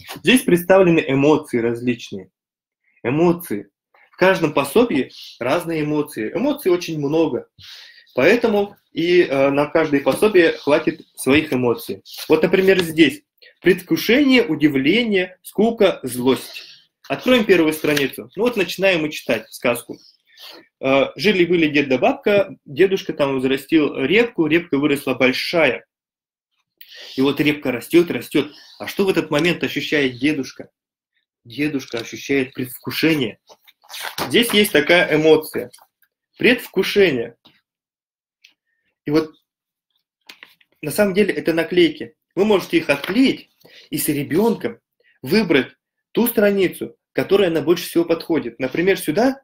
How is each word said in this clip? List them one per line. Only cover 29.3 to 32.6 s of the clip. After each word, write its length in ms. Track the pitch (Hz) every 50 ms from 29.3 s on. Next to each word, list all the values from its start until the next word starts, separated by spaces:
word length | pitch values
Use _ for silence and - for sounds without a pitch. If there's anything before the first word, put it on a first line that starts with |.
момент 320 | 156 147 160 175 165 170 139
ощущает 560 | 131 - 147 135 - 156 147 139 131 123 120
дедушка? 520 | 131 151 156 143 127 - - - - - _ _ _ _ _ _ _ _ _ _ _ _ _ _ _
Дедушка 540 | 120 110 131 147 151 143 135 131 - - 117
ощущает 540 | - - - - - - 139 139 131 131 -
предвкушение. 880 | -